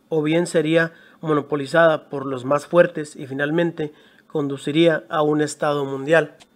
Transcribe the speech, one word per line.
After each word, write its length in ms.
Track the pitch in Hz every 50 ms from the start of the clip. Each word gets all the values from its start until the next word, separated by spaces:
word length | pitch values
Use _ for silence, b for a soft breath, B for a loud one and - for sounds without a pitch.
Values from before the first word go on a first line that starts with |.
| _
o 140 | - 160 156 151
bien 240 | 151 160 170 175
sería 460 | 170 - 170 151 156 160 165 165 160 b b b b b b
monopolizada 880 | b 160 151 147 131 - 151 143 139 131 151 165 165 160 156 143 -
por 180 | - - 139 131
los 200 | 139 135 123 120
más 200 | 127 143 143 143
fuertes 520 | - 170 175 175 170 - 160 151 - -
y 100 | - 151
finalmente 640 | 127 135 139 143 147 156 170 175 170 165 - 156 147 b b b b b b b
conduciría 760 | _ - 160 143 139 139 139 - 151 143 160 170 170 156 151 - -
a 120 | - 160
un 200 | 151 151 156 151
estado 420 | 151 147 - - 165 151 147 147 139
mundial. 520 | 135 139 135 135 147 165 160 151 151 - - - _ _